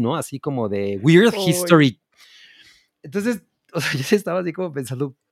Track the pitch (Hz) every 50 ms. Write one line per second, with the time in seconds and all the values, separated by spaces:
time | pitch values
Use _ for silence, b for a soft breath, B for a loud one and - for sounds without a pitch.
0 | 117 117 151 165 135 - - 135 - 151 139 127 113 104 98 101 101 101 101 98
1 | 98 147 160 175 220 233 214 202 196 180 175 180 180 175 175 160 147 131 107 _
2 | _ _ b b b b b b b b b b b b b b b b b _
3 | - 156 131 202 202 240 240 185 _ _ _ _ _ _ - 170 143 - - 135
4 | 131 - 214 208 208 - 165 185 180 175 156 - 185 175 143 143 135 113 131 123
5 | 143 139 131 _ _ _